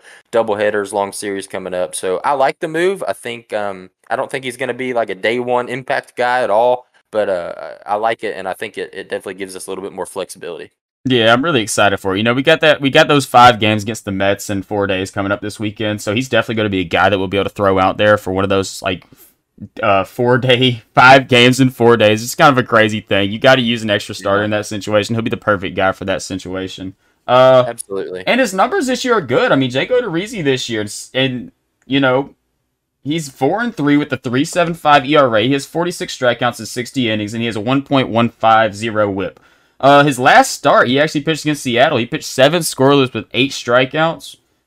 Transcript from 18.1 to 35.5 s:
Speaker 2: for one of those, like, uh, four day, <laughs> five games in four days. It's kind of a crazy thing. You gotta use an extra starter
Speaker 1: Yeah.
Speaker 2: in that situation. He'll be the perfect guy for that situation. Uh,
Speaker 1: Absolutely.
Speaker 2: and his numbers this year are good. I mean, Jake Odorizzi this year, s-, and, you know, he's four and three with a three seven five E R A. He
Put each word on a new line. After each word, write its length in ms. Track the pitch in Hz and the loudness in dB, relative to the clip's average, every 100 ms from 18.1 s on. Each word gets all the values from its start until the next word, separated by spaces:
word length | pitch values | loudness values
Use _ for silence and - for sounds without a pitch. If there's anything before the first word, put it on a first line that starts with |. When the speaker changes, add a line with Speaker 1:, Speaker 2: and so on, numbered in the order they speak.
| 104 | 2
Speaker 2:
for 140 | - | 0
one 140 | 95 98 | -4 0
of 40 | |
those, 320 | 98 95 - | 0 -2 -6
like, 240 | 95 92 _ _ _ _ _ - 101 - | -8 -8 _ _ _ _ _ -20 -18 -4
uh, 220 | 110 98 | 0 2
four 340 | 92 - 123 127 | 0 -2 2 2
day, 460 | 127 120 131 117 - | 2 2 2 0 -4
<laughs> 60 | |
five 340 | - 127 135 127 | 4 6 6 6
games 320 | 123 123 127 | 4 4 4
in 100 | 131 | 2
four 280 | - 117 117 | 4 4 6
days. 260 | 107 107 | 4 2
It's 120 | 120 - | -2 2
kind 160 | 156 | 4
of 120 | 127 | 4
a 40 | 123 | 2
crazy 340 | 113 107 107 | 2 2 0
thing. 300 | - 98 101 | -2 -2 0
You 80 | 110 | 2
gotta 220 | 131 131 | 4 4
use 220 | 117 117 | 2 -2
an 60 | 110 | -2
extra 260 | 123 - 104 | -4 -4 -8
starter 260 | 101 98 | -2 0
Speaker 1:
Yeah. 40 | 104 | 0
Speaker 2:
in 60 | |
that 140 | 107 104 | -4 -4
situation. 500 | 107 98 107 101 117 | -8 -2 0 0 -2
He'll 80 | |
be 60 | 113 | -4
the 80 | 110 | -4
perfect 380 | - 98 90 90 | -2 -2 -2 -2
guy 160 | 95 | -2
for 140 | 92 95 | -2 -4
that 160 | 95 | -6
situation. 760 | - 92 87 92 95 - 95 - _ _ - | -6 -10 -8 -10 -10 -10 -14 -16 _ _ 2
Uh, 380 | 123 131 131 120 | 4 6 6 4
Speaker 1:
Absolutely. 560 | 117 - 98 82 92 - | -2 -10 -8 -8 -8 -2
Speaker 2:
and 140 | 233 | 0
his 120 | 247 | 0
numbers 340 | 190 233 403 254 | 0 -2 -2 -2
this 180 | 254 254 | -4 -2
year 80 | |
are 80 | 226 | -2
good. 300 | 131 139 247 | 0 0 2
I 40 | 143 | 0
mean, 140 | 131 | 0
Jake 220 | 131 180 | -2 -2
Odorizzi 520 | 247 233 165 214 220 | -2 -2 -4 -6 -4
this 240 | 139 131 - | -2 -2 -2
year, 140 | 110 | -6
s-, 280 | 104 - - | -6 -10 -8
and, 400 | 131 131 123 92 _ _ _ - | -4 -2 -4 -12 _ _ _ -4
you 160 | 139 | 0
know, 340 | 135 127 139 _ _ _ _ _ _ _ | 2 0 -2 _ _ _ _ _ _ _
he's 280 | 131 165 143 | -6 -6 -6
four 320 | - 135 196 | -2 -2 0
and 120 | 233 | -4
three 220 | - 143 143 | -2 0 0
with 160 | 147 | 0
a 60 | 123 | -6
three 260 | 123 123 | -4 -2
seven 300 | 156 185 170 | -2 -2 -2
five 320 | 165 151 143 135 | 0 4 4 4
E 100 | 151 | 2
R 220 | 131 110 | 4 4
A. 60 | |
He 60 | 120 | 2